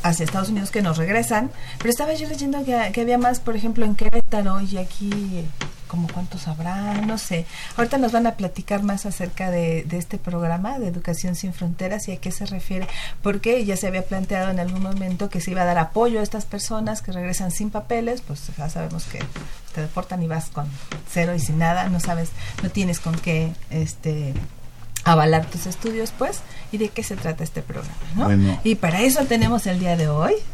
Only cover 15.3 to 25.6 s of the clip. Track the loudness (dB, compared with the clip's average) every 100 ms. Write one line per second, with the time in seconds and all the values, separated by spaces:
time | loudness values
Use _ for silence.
15.3 | -2 -2 0 2 2 0 2 2 2 -2
16.3 | -2 -4 -6 -4 -2 -2 -4 -6 -6 -2
17.3 | -2 -2 -2 -2 -4 -2 -2 -2 -4 -6
18.3 | -8 -8 -6 -6 -4 -6 -6 -8 -8 -8
19.3 | -8 -10 -10 -8 -8 -6 -6 -6 -4 -4
20.3 | -4 -4 -6 -6 -8 -10 -10 -6 0 0
21.3 | 0 0 2 2 2 2 0 0 0 -2
22.3 | -4 -8 -4 -4 -2 -2 -2 -2 -2 0
23.3 | 0 0 -4 -6 -2 -2 -4 -4 -4 -2
24.3 | -4 -6 -10 -14 -12 -10 -2 4 6 6
25.3 | 4 0 -6